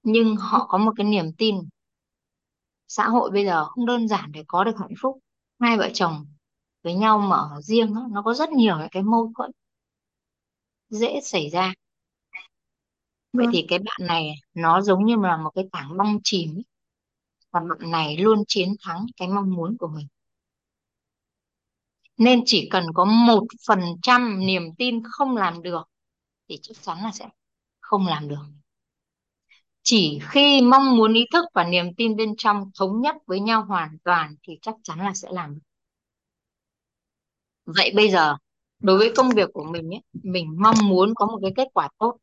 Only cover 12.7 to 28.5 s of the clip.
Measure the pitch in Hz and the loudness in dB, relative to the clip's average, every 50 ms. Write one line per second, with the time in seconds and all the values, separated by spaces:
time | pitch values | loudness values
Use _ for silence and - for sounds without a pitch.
12.7 | _ _ _ _ _ _ _ _ _ _ _ _ - 247 240 233 233 175 156 - | _ _ _ _ _ _ _ _ _ _ _ _ -2 0 0 2 0 -2 -2 -2
13.7 | 175 180 202 214 - - 180 175 170 160 156 151 151 147 _ _ _ 165 165 165 | -4 -4 -4 -6 -10 -8 -4 -4 -2 -2 -4 -6 -10 -14 _ _ _ -2 0 2
14.7 | 165 185 196 208 190 185 208 226 233 220 196 180 170 160 156 156 _ 185 190 190 | 2 2 4 2 2 2 4 2 2 2 0 -2 -2 -4 -6 -8 _ -8 -8 -8
15.7 | - 170 139 139 165 190 202 214 208 214 - - 220 185 165 156 151 190 247 _ | -10 -14 -14 -10 -6 -4 -2 -2 -2 -2 -2 -4 -4 -4 -4 -6 -8 -12 -14 _
16.7 | _ _ _ _ _ _ _ _ _ _ _ _ _ _ _ _ - 170 165 175 | _ _ _ _ _ _ _ _ _ _ _ _ _ _ _ _ -6 -6 -4 -4
17.7 | 165 - 170 165 165 160 156 147 151 160 196 220 220 208 208 - - 208 175 185 | -8 -8 -6 -4 -4 -2 -2 -4 -2 0 2 2 2 2 0 -2 -2 -2 -2 -2
18.7 | 208 - - 185 165 175 214 240 - _ 185 180 196 202 196 190 185 170 165 180 | -4 -6 -8 -12 -10 -8 -10 -12 -10 _ -6 -4 -4 -2 -2 -2 -4 -4 -4 -6
19.7 | 233 240 175 165 151 156 147 139 _ _ _ _ _ _ _ _ _ _ _ _ | -6 -8 -8 -10 -10 -12 -12 -14 _ _ _ _ _ _ _ _ _ _ _ _
20.7 | _ _ _ _ _ _ _ _ _ _ _ _ _ _ _ _ _ _ _ _ | _ _ _ _ _ _ _ _ _ _ _ _ _ _ _ _ _ _ _ _
21.7 | _ _ _ _ _ _ _ _ _ - 226 247 254 240 247 - 226 175 120 - | _ _ _ _ _ _ _ _ _ 4 6 6 6 4 4 2 0 0 0 0
22.7 | - 185 175 165 160 175 180 202 220 233 240 240 226 202 226 226 - - - - | -2 -2 -2 -2 0 2 2 4 6 6 6 6 6 4 2 -2 -12 -10 0 0
23.7 | 214 185 175 175 170 175 - 254 247 247 247 233 202 190 190 190 190 180 170 160 | 0 2 0 -4 -8 -4 2 2 2 4 2 0 -2 -2 -2 0 -2 -2 -4 -8
24.7 | 165 _ 247 247 233 233 226 233 - - 285 262 254 220 190 175 165 170 165 180 | -6 _ -4 -2 -2 -4 -6 -10 -4 -4 -2 -2 0 0 -2 -2 -4 -6 -10 -8
25.7 | 170 165 165 _ _ _ _ _ _ _ _ _ _ _ _ _ 156 139 - - | -8 -8 -10 _ _ _ _ _ _ _ _ _ _ _ _ _ -18 -18 -18 -20
26.7 | - - - 196 165 175 208 226 190 - - - _ _ _ _ _ _ _ _ | -20 -14 -12 -12 -10 -8 -8 -10 -10 -12 -18 -18 _ _ _ _ _ _ _ _
27.7 | _ _ - - 214 196 190 180 160 151 151 143 143 147 147 147 | _ _ -4 -2 0 0 2 0 -2 -4 -6 -8 -10 -10 -12 -16